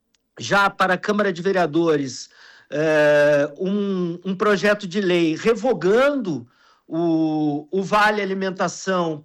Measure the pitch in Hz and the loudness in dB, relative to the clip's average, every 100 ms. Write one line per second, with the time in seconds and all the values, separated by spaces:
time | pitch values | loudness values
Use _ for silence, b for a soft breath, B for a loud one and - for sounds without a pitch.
0 | _ _ _ - 113 196 196 196 190 180 | _ _ _ -14 -2 2 0 0 0 0
1 | - 208 202 170 175 190 165 151 170 151 | 0 0 0 0 -2 0 2 2 2 2
2 | 135 120 - B B B B 147 156 156 | 0 -8 -16 B B B B -2 0 4
3 | 151 147 147 147 147 147 185 208 202 190 | 4 4 4 4 0 -4 -4 -2 -2 -2
4 | 175 170 190 190 214 202 202 208 196 185 | -4 -6 -8 -2 0 2 0 -2 -2 -2
5 | 190 175 165 156 214 233 226 202 170 220 | 0 2 2 0 0 0 0 0 2 4
6 | 277 285 202 139 117 b b b _ 160 | 2 0 -4 -6 -8 b b b _ -2
7 | 170 160 160 156 151 147 - 190 185 208 | 0 2 0 0 -2 -4 -4 -4 0 2
8 | 214 208 196 190 190 185 180 - - 185 | 2 0 -4 -4 -4 -4 -6 -6 -4 -2
9 | 170 151 | -2 -6